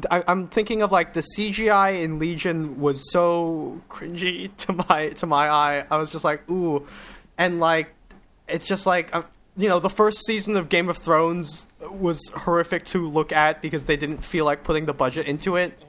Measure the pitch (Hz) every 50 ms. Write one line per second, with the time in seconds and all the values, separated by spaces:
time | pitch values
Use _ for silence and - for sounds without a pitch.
0 | 147 - 170 180 170 175 180 190 180 165 - 220 214 214 233 214 208 196 190 175
1 | 170 - - 170 160 - - 202 214 214 196 214 220 214 208 196 196 196 190 180
2 | 165 160 156 156 156 170 170 156 - 185 165 160 156 151 131 131 143 147 135 135
3 | - - - 175 175 170 170 170 170 165 165 156 151 - - 175 190 - - -
4 | 175 170 175 170 185 180 180 175 185 196 - - - - 185 165 180 - 180 151
5 | 156 151 156 - - 170 147 143 147 151 151 147 147 147 143 143 139 - 156 151
6 | 156 156 - 160 - 156 151 147 - - 175 185 175 165 147 139 143 - - -
7 | - - - - - _ - - 190 180 175 170 165 165 165 160 165 - - _
8 | _ _ - - _ _ _ _ _ - 165 170 - - 196 185 - 190 180 180
9 | 160 - 165 170 165 - _ _ _ _ - 185 196 208 180 175 160 185 - -
10 | 214 214 214 - - - 220 208 196 202 214 196 170 147 185 170 175 175 165 -
11 | - 165 165 156 165 165 170 180 160 147 - - - _ _ - 160 170 196 196
12 | 190 170 165 - - - - - - 180 170 170 170 - 190 165 - - - 185
13 | 165 156 147 156 151 - 151 156 151 156 156 - - 156 160 151 135 - 151 139
14 | 147 143 156 - - - - 170 156 147 147 143 - - 160 156 156 151 143 139
15 | 135 127 127 156 139 143 143 151 - 196 180 180 180 170 - - -